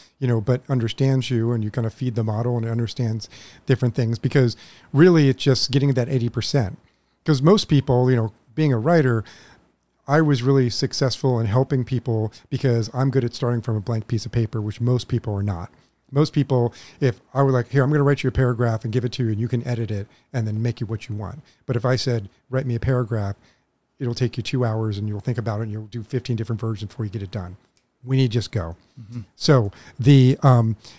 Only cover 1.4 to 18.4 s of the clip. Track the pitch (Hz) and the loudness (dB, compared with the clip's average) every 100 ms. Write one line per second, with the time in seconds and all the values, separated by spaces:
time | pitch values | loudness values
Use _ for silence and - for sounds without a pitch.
1.4 | 113 120 107 123 113 - 127 117 110 107 | 0 -2 -2 -4 -4 -4 -4 -2 -2 -2
2.4 | 120 120 113 117 117 - 117 110 - - | -2 -2 -2 -4 -4 -4 -4 -4 -8 -18
3.4 | - - - 127 123 120 113 113 127 147 | -20 -18 0 0 2 0 -2 -2 0 2
4.4 | 123 - - - _ 139 180 165 139 127 | 2 0 -14 -20 _ 4 6 6 4 2
5.4 | 139 131 - 135 139 127 120 135 117 117 | 2 0 0 0 2 0 0 -2 -2 -4
6.4 | - 143 95 85 _ _ _ _ - 143 | -2 0 -2 -6 _ _ _ _ -2 2
7.4 | 147 208 - 147 - 123 127 123 110 - | 4 4 4 2 4 2 4 2 0 -6
8.4 | _ - 156 120 127 170 131 113 - - | _ -2 0 2 2 4 4 0 -4 -14
9.4 | - - _ _ _ _ - 151 156 135 | -20 -20 _ _ _ _ 0 2 4 2
10.4 | 123 139 120 - 120 - 131 - 135 120 | 2 2 2 0 -4 -2 -2 0 0 0
11.4 | 113 120 131 135 120 127 123 113 110 - | 0 0 0 -2 -2 -4 -2 -2 -2 -6
12.4 | - 135 135 117 113 127 135 135 120 - | -10 -4 0 0 -2 -2 0 0 -2 -2
13.4 | 123 120 110 107 98 110 - 113 - 120 | -2 -2 -2 -4 -2 -6 -4 -6 -4 -4
14.4 | 110 113 104 101 120 123 - 120 - 101 | -2 -4 -6 -4 -2 0 -2 -4 -2 -4
15.4 | 101 87 85 _ _ _ _ 135 156 - | -4 -6 -10 _ _ _ _ 0 0 0
16.4 | - 131 120 - - - 135 - _ 131 | 0 0 0 -4 -16 -2 -2 -2 _ 0
17.4 | 139 127 117 139 135 151 143 143 131 120 | 2 2 0 0 2 2 2 2 0 0